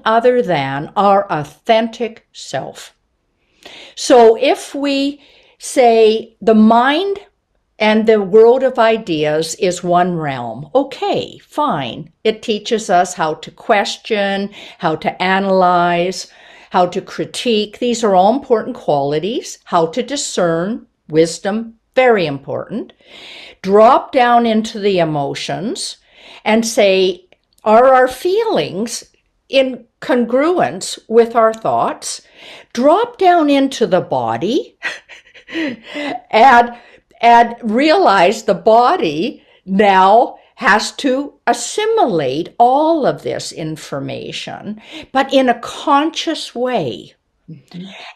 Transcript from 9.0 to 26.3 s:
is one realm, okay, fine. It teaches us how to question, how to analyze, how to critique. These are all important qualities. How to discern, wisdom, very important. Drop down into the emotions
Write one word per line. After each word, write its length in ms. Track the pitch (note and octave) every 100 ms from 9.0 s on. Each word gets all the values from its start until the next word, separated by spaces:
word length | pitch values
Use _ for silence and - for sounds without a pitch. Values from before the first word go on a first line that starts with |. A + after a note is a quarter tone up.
| A3+ D#3 D3+ D3+ E3 -
is 280 | F#3 F3
one 320 | F3+ F3 F#3 F3
realm, 540 | D3+ C3 A#2+ A2+ D3+
okay, 640 | C4 C#4+ - G4+ A3 - -
fine. 720 | _ - D4 E3+ B2+ - - _
It 180 | A3 G#3+
teaches 480 | - G#3 G#3 A3 G#3+
us 240 | F3+ F#3
how 220 | - D#3+ D#3
to 160 | -
question, 1000 | - - G#3 - - - G#3 G3+ G3 G3+ - - -
how 160 | E3+ D#3
to 240 | F3+ -
analyze, 1040 | F#3 F#3+ G3 F#3+ F3+ F3 F3 F3 F3+ F#3+ - _ - - _
how 160 | F#3+ F3
to 140 | F#3
critique. 800 | F3+ - D#3 - B3 G#3+ G#3 -
These 240 | A#3+ A3+
are 120 | A3 F#3
all 180 | G3
important 420 | C4 - A3 A#3 A#3+
qualities. 840 | - D3 C#3 D3+ F3+ C#4 - - -
How 220 | F3+ E3
to 140 | B3+
discern, 840 | A#3+ C#4+ - - F3 E3 F#3 B3 - _ -
wisdom, 680 | D#3 E3 - G3 G#3+ A3+ - _ -
very 300 | B3+ A3 D#3
important. 680 | C#3 C#3 A#2+ A#2 G3+ F#4+ _ _ - - - - -
Drop 500 | F#3+ G3+ A3+ D#4 E4+
down 360 | C4+ A#3+ A#3+ A#3
into 320 | A3 A3 A3
the 180 | G3+ F#3
emotions 1000 | D#3+ D3+ C#3 C#3+ - C#3+ G3+ G4 - - _ _ -